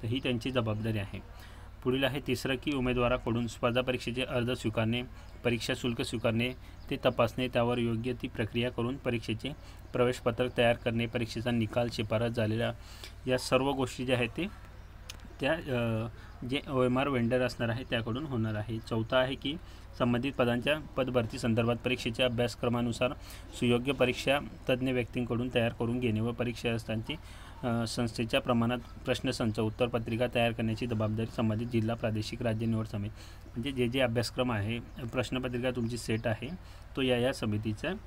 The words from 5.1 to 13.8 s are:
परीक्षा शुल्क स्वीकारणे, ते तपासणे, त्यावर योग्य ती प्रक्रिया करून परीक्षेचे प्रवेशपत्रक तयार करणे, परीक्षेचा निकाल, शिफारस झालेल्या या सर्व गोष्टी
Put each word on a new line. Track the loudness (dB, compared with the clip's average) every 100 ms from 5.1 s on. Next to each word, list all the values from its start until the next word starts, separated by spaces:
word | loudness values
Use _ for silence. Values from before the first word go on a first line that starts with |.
| -10 -16 -4
परीक्षा | -2 0 -2 -2
शुल्क | -2 -2
स्वीकारणे, | -2 0 2 2 0 -2 -12 -14 -6
ते | 2 2
तपासणे, | 4 2 2 0
त्यावर | 2 2 2
योग्य | 2 0 -2
ती | -4 -6
प्रक्रिया | -4 -2 0 0
करून | 0 -2 -2
परीक्षेचे | -2 -2 -2 -4 -4 -10 -14 -16 -6
प्रवेशपत्रक | 2 4 4 0 2 0 4
तयार | 6
करणे, | 6 2 0 0
परीक्षेचा | 0 -2 -2 0
निकाल, | 2 2 2 0
शिफारस | -2 0 2 0
झालेल्या | 2 0 2 0 -2 -12 -14 -14 -8 0
या | 0
सर्व | 4 4 4
गोष्टी | 2